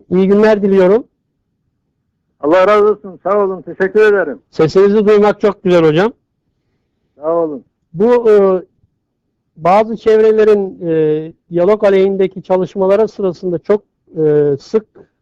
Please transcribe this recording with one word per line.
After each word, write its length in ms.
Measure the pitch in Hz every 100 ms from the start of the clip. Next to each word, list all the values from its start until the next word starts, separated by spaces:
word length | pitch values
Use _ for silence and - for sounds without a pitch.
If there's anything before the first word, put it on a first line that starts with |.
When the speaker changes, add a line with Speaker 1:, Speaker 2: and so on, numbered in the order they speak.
| _
Speaker 1:
iyi 180 | 180 190
günler 340 | 202 214 208
diliyorum. 420 | 202 196 180 220 269 _ _ _ _ _ _ _ _ _ _ _ _ _
Speaker 2:
Allah 280 | 143 180 190
razı 240 | 214 208
olsun, 280 | 208 196 170
sağ 200 | 175 208
olun, 180 | 196 185
teşekkür 520 | 175 165 190 214 214
ederim. 280 | 202 156 117 _
Speaker 1:
Sesinizi 580 | - 160 190 202 214 208
duymak 320 | 214 208 196
çok 240 | 214 190
güzel 220 | 185 175 160
hocam. 280 | 151 214 - _ _ _ _ _ _ _ _ _ _
Speaker 2:
Sağ 200 | 151 170
olun. 300 | 160 139 - _ _
Speaker 1:
Bu, 360 | 160 226 247 226
e, 340 | 208 196 185 170 _ _ _ _ _ _ _ _ -
bazı 400 | 165 202 220 208
çevrelerin, 920 | 220 220 220 220 214 208 190 - 170
e, 460 | 160 156 156 160 - _
diyalog 340 | 170 180 208
aleyhindeki 600 | 208 196 190 196 190 190
çalışmaları 640 | - 185 180 202 190 202 220
sırasında 520 | - 196 170 185 165
çok, 240 | - 208 - _ _ 165
e, 380 | 156 147 147 139
sık 260 | - 220 - - - _